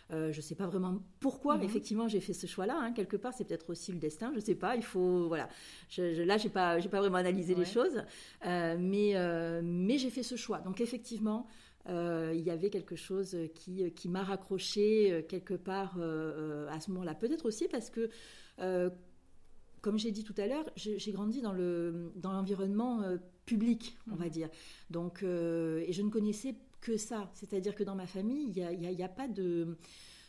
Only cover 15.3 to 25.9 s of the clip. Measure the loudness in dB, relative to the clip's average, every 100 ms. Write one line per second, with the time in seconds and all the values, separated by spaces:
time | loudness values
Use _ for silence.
15.3 | -6 -4 -4 -2 -4 -4 -4 -2 -2 -2
16.3 | -4 -4 -4 -6 -6 -4 -4 -4 -2 0
17.3 | 0 0 0 0 -2 -4 -4 -4 -6 -18
18.3 | -20 -18 -6 0 2 2 -2 -10 -20 -20
19.3 | -20 -20 -18 -18 -6 0 2 2 -2 -4
20.3 | -2 0 0 -2 -6 -4 -2 -2 0 0
21.3 | 0 0 0 2 2 0 -2 -6 -6 -2
22.3 | 0 0 0 0 2 0 0 0 -2 -6
23.3 | -16 -2 2 4 2 0 -12 -8 -4 -2
24.3 | -2 -4 -6 -18 -18 -8 -4 -4 -2 -2
25.3 | 0 2 2 0 0 0